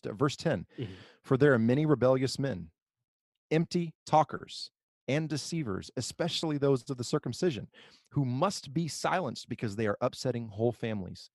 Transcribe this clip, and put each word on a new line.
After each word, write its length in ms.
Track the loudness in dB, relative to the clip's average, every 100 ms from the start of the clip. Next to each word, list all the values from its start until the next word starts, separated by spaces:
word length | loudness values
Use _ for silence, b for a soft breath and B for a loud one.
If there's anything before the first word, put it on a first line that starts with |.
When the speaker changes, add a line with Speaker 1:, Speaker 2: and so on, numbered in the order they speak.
| -8
Speaker 1:
uh, 80 |
verse 220 | 0 0 0
ten, 280 | -2 -2 -6 B
Speaker 2:
Mm-hmm. 160 | -10 B B B
Speaker 1:
"For 140 | 0 6
there 160 | 6
are 60 | 6
many 260 | 6 4 4
rebellious 520 | 4 6 4 2 -2
men, 320 | -4 -4 -10 _ _ _ _ _ _ _ 0
empty 420 | 0 2 -2 -4 -8 4
talkers, 640 | 4 4 -2 -10 -14 -14 _ _ _ -2
and 200 | -2 -2
deceivers, 640 | -4 -4 -4 -2 -4 -6 -8
especially 600 | -8 -4 -4 -2 -2 2
those 320 | 2 2 0
of 80 | -6
the 60 |
circumcision, 640 | -2 -2 -2 -2 -2 -2 -10 b b b b
who 140 | -2 0
must 480 | 0 0 -2 -6
be 140 | -4 -4
silenced 640 | -4 -2 0 -2 -6 -10
because 260 | -6 -4 -2
they 120 | 0
are 100 | 0
upsetting 460 | -2 -2 -4 -4 -6
whole 240 | -2 -2
families, 560 | 0 -4 -4 -6 -12 -18